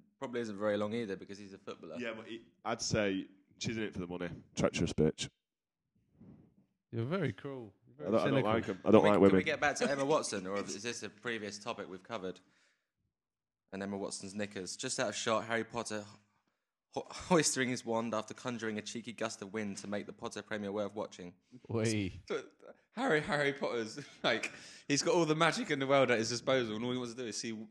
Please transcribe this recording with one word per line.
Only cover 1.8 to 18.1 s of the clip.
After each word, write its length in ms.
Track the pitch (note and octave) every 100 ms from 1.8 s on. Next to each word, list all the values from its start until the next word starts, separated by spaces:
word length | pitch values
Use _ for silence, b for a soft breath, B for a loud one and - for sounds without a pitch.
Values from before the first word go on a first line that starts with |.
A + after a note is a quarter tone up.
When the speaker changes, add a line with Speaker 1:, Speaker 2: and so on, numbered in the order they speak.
| F2 D2+
Speaker 2:
Yeah, 140 | A#2 A2
but 100 | A2
he, 140 | A2+ - _
I'd 180 | A2 A#2
say 440 | - A#2 G2+ F#2+ - - _ _
she's 160 | B2+ A2+
in 60 |
it 100 | G#2+
for 60 | G2+
the 80 | F2
money. 220 | F2+ F2 - - -
Treacherous 380 | - - E2
bitch. 340 | - D#2 - - - _ _ _ _ _ _ _ _ - - - _ _ _ _
Speaker 3:
You're 140 | A#2 A#2
very 280 | F#3+ C#3+
cruel. 400 | G#2+ C#3+ C3+ A2 _ _ -
You're 80 | F2+
Speaker 2:
I 40 |
Speaker 3:
very 0 |
Speaker 2:
don't, 20 |
I 100 | A2
don't 100 | G#2
Speaker 3:
cynical. 180 | C3+ G2+
Speaker 2:
like 120 | A2+ G#2
him. 140 | F#2 E2+
I 60 |
don't 100 | G#2
Speaker 1:
Can 20 |
we, 60 | G#2
Speaker 2:
like 40 | G2+
Speaker 1:
can 60 |
we 60 | G2
Speaker 2:
women. 160 | F#2+ F2+
Speaker 1:
get 140 | C#3+
back 140 | D3 C3+
to 120 | B3
Emma 140 | C#3 C#3
Watson, 420 | D3+ A#2+ G#2+ F#2
or 100 | G2+
is 240 | G2 G2
this 200 | A#2 A#2
a 60 | G#2
previous 480 | - A#2+ A2+ G#2 G2+
topic 280 | A#2+ G#2 F#2
we've 140 | F#2
covered? 360 | - A2+ F#2 F2+ _ _ _ _ _ _ _ _ _ _ _ _ _
And 100 | G2
Emma 160 | G2 G2+
Watson's 380 | G2 - G2 G2+
knickers. 400 | G#2 G2+ F#2 -
Just 240 | C3 C3
out 100 | A#2
of 60 | G#2+
shot, 300 | - A2 A2+
Harry 180 | A#2
Potter 400 | A2 A#2+ A2 G#2+ G#2 G#2 _ _ _ _ _ _ _
ho-, 140 | - -
<laughs> 20 |
hoisting 600 | - - F3 C#3+ C3+ B2+
his 140 | B2 A2+
wand 280 | A2+ A#2